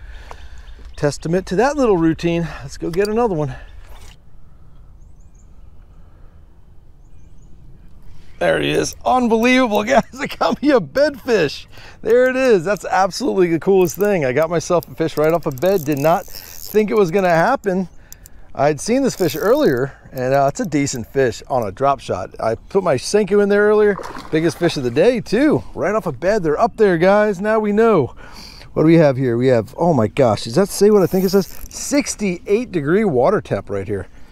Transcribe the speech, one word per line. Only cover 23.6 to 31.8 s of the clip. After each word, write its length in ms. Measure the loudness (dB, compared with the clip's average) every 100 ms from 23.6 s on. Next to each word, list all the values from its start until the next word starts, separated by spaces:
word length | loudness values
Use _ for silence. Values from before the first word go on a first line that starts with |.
earlier. 340 | 4 4 2 0 -6 -14 -4
Biggest 280 | -2 -2 0
fish 180 | -2 -2
of 60 |
the 80 | -2
day, 300 | 2 2 2
too. 420 | 0 2 2 2 -2
Right 200 | -6 -2
off 120 | -2 -4
a 60 |
bed. 300 | -4 -2 0
They're 180 | 0 0
up 160 | 0 2
there, 220 | 2 4
guys. 420 | 4 4 2 0
Now 180 | 0 0
we 140 | 2
know. 420 | 2 4 4 2 -4 -18 -18 -20 -20 -8
What 100 | 2
do 40 | 6
we 80 |
have 220 | 6 6 4
here? 200 | 0 2
We 120 | 4
have, 260 | 2 0 0
oh 160 | 2
my 140 | 2 2
gosh, 380 | 2 2 2
does 100 | -2
that 140 | -2 -2
say 220 | 2 4
what 120 | 6
I 40 | 4
think 180 | 0
it 60 | 2
says? 160 | 2 0 -6 -12
Sixty-eight 1000 | -12